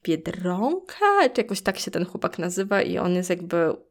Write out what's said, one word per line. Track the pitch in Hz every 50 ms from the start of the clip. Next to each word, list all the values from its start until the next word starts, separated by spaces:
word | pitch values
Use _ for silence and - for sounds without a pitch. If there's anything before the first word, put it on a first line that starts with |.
| _
Biedronka, | - 160 160 160 - 180 185 180 180 180 180 214 269 339 381 381 - - - 415 403 403 403 349 254 247
czy | -
jakoś | 220 220 202 -
tak | - - 190 -
się | - -
ten | - 165 175
chłopak | 175 - - - - - -
nazywa | 165 180 175 - 190 202 202 196
i | - - 180
on | 180 - 175 180
jest | 180 180 180
jakby | 180 175 170 175 170 170 165 156 - - - _